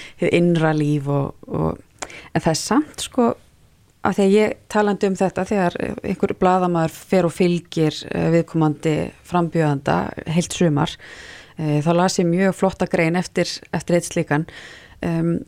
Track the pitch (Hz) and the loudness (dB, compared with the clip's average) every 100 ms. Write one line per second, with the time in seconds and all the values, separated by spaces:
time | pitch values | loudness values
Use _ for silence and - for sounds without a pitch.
0 | - - 175 175 175 170 160 156 147 147 | -18 -4 0 2 4 4 2 2 0 0
1 | 139 143 139 - - 156 160 - - _ | 0 -2 -2 -6 -8 -4 -2 -4 -12 _
2 | - - - - 165 160 - 269 302 - | -16 -16 -8 -2 0 -2 0 0 0 -6
3 | - - 233 - _ _ _ _ _ _ | -6 0 0 0 _ _ _ _ _ _
4 | - 190 196 202 214 - - 214 208 196 | -2 2 4 4 2 -2 -4 0 0 0
5 | 202 190 190 185 185 208 175 - - - | -2 0 -2 -2 -2 0 0 -2 -6 -6
6 | - 190 196 - 185 185 180 170 160 - | -6 -2 -2 0 2 2 2 0 -2 -4
7 | - 190 170 - 180 175 170 - 156 - | -2 2 2 2 0 0 -2 0 0 0
8 | - - 165 165 165 165 156 147 165 151 | -6 -2 2 2 2 0 0 0 -2 -2
9 | 170 - - 180 170 165 156 139 139 165 | -4 -10 -4 -2 0 0 0 0 0 0
10 | - - - 160 175 - 175 143 160 - | -2 -6 -4 -2 -2 0 2 2 0 -2
11 | - - - - - - 156 147 151 170 | -16 -20 -20 -20 -18 -8 -2 0 2 2
12 | 185 - 175 170 190 180 190 - 185 185 | 2 2 0 2 2 2 0 0 -2 0
13 | 165 175 180 - 175 - - 175 - 175 | 0 0 -2 -2 -4 -6 -8 -6 0 0
14 | 170 - 156 147 165 - - - - - | 0 -4 -2 -2 -4 -10 -20 -20 -20 -8
15 | 175 165 165 170 | -4 -2 0 -2